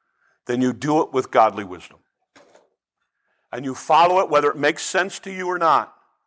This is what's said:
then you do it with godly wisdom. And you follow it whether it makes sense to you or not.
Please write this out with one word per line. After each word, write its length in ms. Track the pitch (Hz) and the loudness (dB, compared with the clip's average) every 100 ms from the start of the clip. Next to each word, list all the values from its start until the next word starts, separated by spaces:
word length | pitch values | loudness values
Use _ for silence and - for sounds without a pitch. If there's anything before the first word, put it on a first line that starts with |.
| _ _ _ _ - | _ _ _ _ -6
then 140 | 123 | -2
you 120 | 127 | -2
do 280 | 120 147 151 | -2 0 0
it 120 | - | 0
with 160 | 135 127 | -2 2
godly 340 | 127 110 104 | 4 4 0
wisdom. 360 | 98 87 - - _ _ _ _ _ _ _ _ _ _ _ _ _ _ _ | -10 -14 -18 -20 _ _ _ _ _ _ _ _ _ _ _ _ _ _ _
And 120 | 123 | -10
you 120 | 139 127 | -8 -8
follow 440 | - 156 175 185 | 2 4 4 2
it 80 | 170 | 2
whether 200 | 147 147 | 2 0
it 80 | 147 | 0
makes 240 | 143 160 | -2 -2
sense 380 | - 180 190 - | -4 -4 -4 -8
to 120 | 196 | -14
you 160 | 190 180 | -10 -6
or 120 | 175 | 0
not. 340 | 165 135 104 _ _ _ | 2 2 0 _ _ _